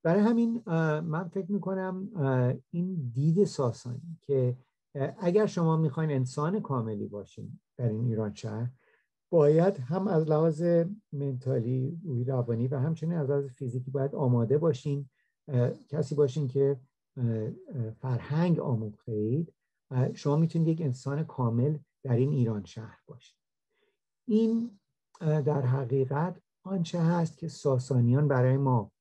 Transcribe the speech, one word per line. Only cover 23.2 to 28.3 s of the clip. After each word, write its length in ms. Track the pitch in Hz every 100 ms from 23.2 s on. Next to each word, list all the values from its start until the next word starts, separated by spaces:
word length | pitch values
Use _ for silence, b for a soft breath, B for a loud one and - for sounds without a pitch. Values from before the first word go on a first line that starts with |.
| - _ _ _ _ _ _ _ _ _ -
این، 520 | 214 226 226 233 - _ _ _ -
اه، 220 | 156 151
در 200 | 143 143
حقیقت 800 | 127 135 123 135 131 139 175 180 _ _
آنچه 380 | 185 190 165 175
هست 380 | 165 175 165 -
که 100 | 165
ساسانیان 800 | - 147 127 - 127 120 131
برای 280 | 147